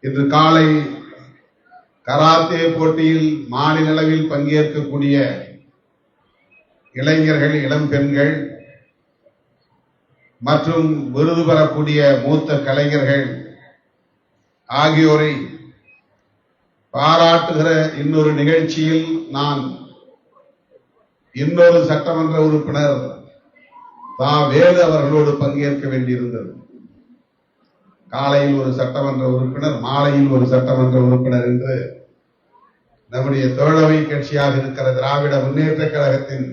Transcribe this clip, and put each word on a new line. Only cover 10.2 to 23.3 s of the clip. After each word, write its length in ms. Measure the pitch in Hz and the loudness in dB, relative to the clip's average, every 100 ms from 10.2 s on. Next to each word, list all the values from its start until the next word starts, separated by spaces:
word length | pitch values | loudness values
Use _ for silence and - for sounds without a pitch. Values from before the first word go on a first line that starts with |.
| _ _ | _ _
மற்றும் 480 | 123 151 160 165 160 147 127 | -2 0 0 0 0 -2 -4
விருது 320 | 127 160 170 | -2 0 0
பெறக்கூடிய 560 | 156 156 151 151 151 147 143 131 | 2 2 2 0 -2 2 2 2
மூத்த 400 | 139 151 - 143 | 0 -2 0 -4
கலைஞர்கள் 680 | 139 139 143 147 135 139 127 - - - - _ _ _ _ _ _ _ _ _ _ | -2 -2 0 0 0 0 -2 -8 -14 -20 -20 _ _ _ _ _ _ _ _ _ _
ஆகியோரை 640 | 127 156 156 160 151 151 139 - - - _ _ _ _ _ _ _ _ _ _ _ _ | 0 2 4 4 4 0 -4 -10 -16 -20 _ _ _ _ _ _ _ _ _ _ _ _
பாராட்டுகிற 720 | 127 151 165 165 165 160 156 160 160 160 - | -2 2 4 4 4 0 -2 0 2 0 -4
இன்னொரு 340 | 147 156 151 | -2 2 2
நிகழ்ச்சியில் 720 | 143 147 160 156 160 156 160 160 160 - | 2 2 2 0 -2 0 0 -2 -8 -8
நான் 320 | 139 147 139 131 - - - _ _ _ _ _ _ _ _ _ _ _ _ _ 131 | -6 -4 -4 -8 -12 -18 -20 _ _ _ _ _ _ _ _ _ _ _ _ _ -6
இன்னொரு 440 | 151 175 170 170 | -4 4 6 6
சட்டமன்ற 540 | 156 151 170 165 156 156 | 2 -2 -2 -2 -2 0
உறுப்பினர் 540 | 156 151 147 143 147 131 127 - - | 2 0 -2 -2 0 -2 -6 -14 -20